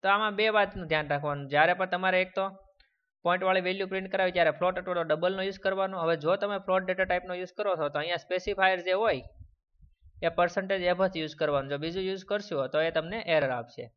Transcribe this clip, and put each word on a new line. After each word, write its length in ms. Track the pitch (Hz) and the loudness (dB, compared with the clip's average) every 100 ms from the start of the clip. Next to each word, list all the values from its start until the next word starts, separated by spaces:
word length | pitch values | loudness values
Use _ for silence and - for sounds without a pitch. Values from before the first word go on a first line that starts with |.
તો 120 | 190 | 2
આમાં 260 | 202 214 208 | 2 2 0
બે 80 | 220 214 | 2 2
વાતનું 320 | 196 202 165 | 0 -2 -2
ધ્યાન 180 | 156 147 | -2 0
રાખવાનું. 380 | 143 147 143 139 | -2 -2 -6 -2
જ્યારે 260 | 147 165 180 | 4 4 4
પણ 100 | 185 180 | -2 0
તમારે 220 | 185 185 | 2 2
એક 100 | 185 196 | 0 -2
તો 80 | 196 196 - _ _ _ _ _ | -6 -6 -20 _ _ _ _ _
પોઇન્ટવાળી 420 | 170 185 185 185 180 | -2 0 2 2 0
વેલ્યુ 180 | 190 190 | -2 -4
પ્રિન્ટ 180 | 190 190 | -4 -4
કરાવી 220 | 190 185 | 0 0
ત્યારે 160 | 180 160 151 | 4 2 2
ફ્લોટ 180 | 175 185 | -2 -2
અથવા 160 | 190 175 | -4 -4
તો 60 | 160 | 0
ડબલનો 320 | 156 180 190 190 | 0 0 0 -4
યુઝ 140 | 196 190 | -2 -2
કરવાનો. 300 | 190 190 190 | 0 -2 0
હવે 140 | 165 165 | 0 0
જો 100 | 151 196 | 2 0
તમે 160 | 202 202 196 | 0 -4 0
ફ્લોટ 180 | 185 185 | 0 0
ડેટા 200 | 185 185 | -2 0
ટાઇપનો 240 | 180 185 180 | 0 -2 -8
યુઝ 140 | 180 - | -8 -4
કરો 180 | 208 170 | -2 0
છો 80 | 147 | -2
તો 60 | 147 | -2
અહીંયા 240 | 160 175 | -4 -4
સ્પેસિફાયર 560 | - 185 185 190 190 185 175 | -2 -4 -2 2 4 2 0
જે 60 | 185 | 2
હોય 200 | 220 139 - - - _ _ _ - _ - - 170 | 2 0 -4 -20 -20 _ _ _ -20 _ -20 -4 -2
એ 40 | 170 | 2
percentage 460 | 175 202 190 196 180 180 | 0 0 -2 -2 0 2
F 40 | 190 | 2
જ 100 | 180 | 0
યુઝ 140 | 156 - | -6 -2
કરવાનો. 260 | 151 143 135 | 4 4 4
જો 60 | 143 | -4
બીજું 200 | 160 180 190 | -2 -2 -4
યુઝ 140 | 190 190 | -4 -4
કરશો 360 | 208 202 185 175 | -4 -2 -2 0
તો 100 | 151 165 | 2 2
એ 20 | 165 | 0
તમને 200 | 160 220 202 160 | -2 -6 2 2
એરર 140 | 135 123 | 2 -2
આપશે. 280 | 110 - 120 | -6 -12 -14